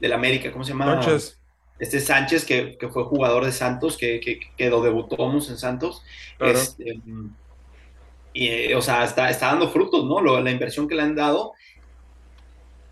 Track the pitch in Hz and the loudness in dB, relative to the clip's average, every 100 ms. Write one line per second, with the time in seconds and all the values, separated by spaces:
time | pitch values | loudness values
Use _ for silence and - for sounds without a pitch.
0 | 123 120 127 135 - 127 135 131 139 160 | -2 2 2 0 -4 -10 -8 -2 0 2
1 | 143 147 - - _ _ _ - 139 143 | 2 0 -2 -16 _ _ _ -10 -4 -2
2 | 139 135 135 165 - 123 110 - 120 127 | 2 2 4 0 2 0 -2 -8 -6 -4
3 | 120 139 127 120 131 127 123 127 160 - | -2 2 4 2 2 -2 -2 -2 -4 -2
4 | 120 117 123 - - - 123 117 117 113 | -2 -2 -4 -8 -10 -2 0 2 2 0
5 | 110 139 127 147 143 117 127 127 170 - | -2 -2 0 0 -2 -8 -6 -4 -6 -8
6 | - - - - 131 123 131 - 117 113 | -20 -20 -18 -2 2 2 0 -6 -12 -12
7 | 110 110 104 104 - - - - - - | -12 -14 -14 -16 -20 -20 -20 -20 -20 -20
8 | - - - 127 120 117 120 127 127 120 | -20 -20 -14 -4 -2 0 2 2 2 2
9 | 117 - 127 - 127 156 165 - 381 349 | 2 2 2 2 2 2 2 2 2 2
10 | 131 180 160 127 127 123 120 147 147 160 | 2 2 4 4 2 -2 -4 -4 -2 0
11 | 151 151 147 165 220 - - - - - | 0 0 0 0 -2 -12 -20 -20 -20 -20
12 | - - - - - - - - - | -20 -20 -20 -20 -20 -20 -20 -20 -20